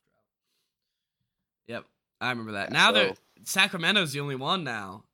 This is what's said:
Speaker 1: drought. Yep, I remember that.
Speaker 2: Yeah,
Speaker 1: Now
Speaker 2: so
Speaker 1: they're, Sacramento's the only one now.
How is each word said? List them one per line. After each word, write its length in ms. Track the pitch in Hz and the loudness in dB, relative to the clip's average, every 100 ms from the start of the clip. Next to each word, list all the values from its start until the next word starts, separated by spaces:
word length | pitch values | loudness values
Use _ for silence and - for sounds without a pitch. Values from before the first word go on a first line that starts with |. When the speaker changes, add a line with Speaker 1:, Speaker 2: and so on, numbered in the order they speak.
| _ | _
Speaker 1:
drought. 140 | _ _ _ _ _ _ _ _ _ _ _ _ _ _ _ - | _ _ _ _ _ _ _ _ _ _ _ _ _ _ _ -14
Yep, 160 | 117 - _ _ - | -14 -14 _ _ -8
I 80 | 117 | -4
remember 220 | 123 110 | -4 -6
that. 160 | 101 98 | -6 -2
Speaker 2:
Yeah, 40 | 147 | 4
Speaker 1:
Now 120 | 196 | 4
Speaker 2:
so 40 | |
Speaker 1:
they're, 220 | 214 196 - _ _ | 6 2 -2 _ _
Sacramento's 680 | - 190 196 190 165 208 165 | -4 2 2 2 2 2 2
the 80 | 139 | -2
only 160 | 143 131 | -4 -4
one 260 | 139 185 | -2 -2
now. 400 | 147 113 98 98 - | -2 -6 -8 -14 -18